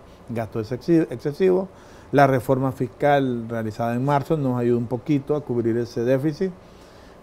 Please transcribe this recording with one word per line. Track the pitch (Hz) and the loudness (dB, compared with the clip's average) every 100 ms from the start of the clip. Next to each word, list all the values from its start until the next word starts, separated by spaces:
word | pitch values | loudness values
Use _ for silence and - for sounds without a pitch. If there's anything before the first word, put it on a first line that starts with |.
| - - - | -10 -18 -10
gastos | 117 110 117 107 | -6 -6 -6 -6
excesi-, | 123 - 165 156 | -6 2 2 2
excesivos. | 123 151 143 185 185 190 - - - - | -4 -6 0 2 2 0 -10 -20 -20 -2
La | 135 139 | 4 6
reforma | 131 113 131 135 | 4 2 0 0
fiscal | 123 127 - 147 143 131 120 113 | -4 -6 -2 2 4 2 -2 -4
realizada | 117 110 104 117 120 | -6 -4 -4 -2 -2
en | 135 | 0
marzo | 143 135 160 | 0 0 0
nos | 135 123 | 0 0
ayudó | 120 120 | 2 0
un | 120 | 0
poquito | 123 - 147 135 147 | -4 -2 -2 0 -4
a | |
cubrir | 123 120 113 117 | -2 -2 0 0
ese | 117 120 117 | -2 -2 0
déficit, | 135 151 151 190 180 - - - - - - | 0 0 -2 -4 -6 -18 -20 -20 -20 -20 -12